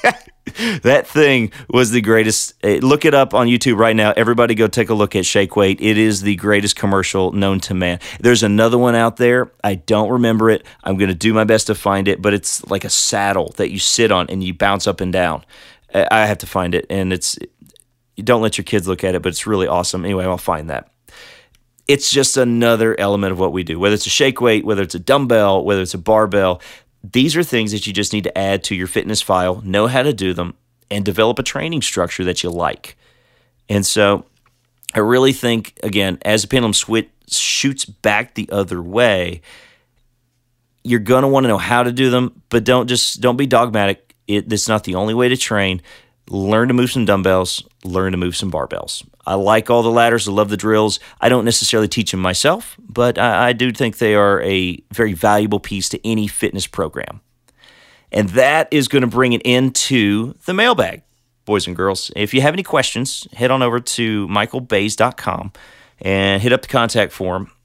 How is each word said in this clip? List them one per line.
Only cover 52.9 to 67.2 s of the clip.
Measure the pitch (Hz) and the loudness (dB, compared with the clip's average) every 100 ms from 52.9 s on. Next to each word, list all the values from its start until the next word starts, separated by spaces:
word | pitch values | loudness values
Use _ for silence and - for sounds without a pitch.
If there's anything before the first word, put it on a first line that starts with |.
| - 123 - | 0 0 2
I, | 120 95 120 | 0 2 2
I | |
do | 120 127 | 0 -2
think | 110 117 - | -2 -4 0
they | 110 104 | 2 4
are | 101 98 | 4 2
a | 82 95 90 85 _ | 0 0 -2 -6 _
very | - 110 | -2 -2
valuable | 85 107 104 104 101 | 2 2 2 2 -2
piece | - 101 - | -4 -6 -6
to | - 110 | -6 -4
any | 110 104 | -2 -4
fitness | - 107 98 - | -4 -6 -6 -8
program. | - 78 - - - _ _ _ _ _ _ _ _ _ | -6 -6 -6 -12 -16 _ _ _ _ _ _ _ _ _
And | 104 101 | -2 2
that | 110 131 156 - | 4 4 2 2
is | 151 127 | 0 2
gonna | 139 123 | 0 2
bring | 120 127 | 2 2
it | 117 | 2
into | 123 127 131 - - 127 101 104 120 - - | 2 2 2 0 0 2 2 0 -4 -10 -6
the | 185 | 0
mailbag, | 233 247 90 - _ _ _ _ - | 2 2 -2 -6 _ _ _ _ -2
boys | 104 90 | -2 -2
and | 87 | -2
girls. | 95 95 - - | -2 -2 -8 -6
If | 104 | -2
you | 131 | 2
have | 143 | 0
any | 180 | 0
questions, | 185 151 127 117 135 - - | -2 -2 -2 -4 -6 -8 -14
head | - 123 | -2 0
on | 131 | 2
over | 123 120 | 0 -2
to | 120 - 113 107 95 | -4 -4 -2 -2 -2
michaelbays | 101 110 131 123 104 104 - | -2 -2 -6 -2 -2 -2 0
dot | 117 - | 0 0
com | - 92 98 - - - _ _ | -6 -6 -10 -18 -20 -20 _ _
and | 98 98 98 98 | -2 0 2 0
hit | 120 | 2
up | 127 | 0
the | - | 0
contact | 131 117 113 95 | -2 0 0 -2
form. | - | -4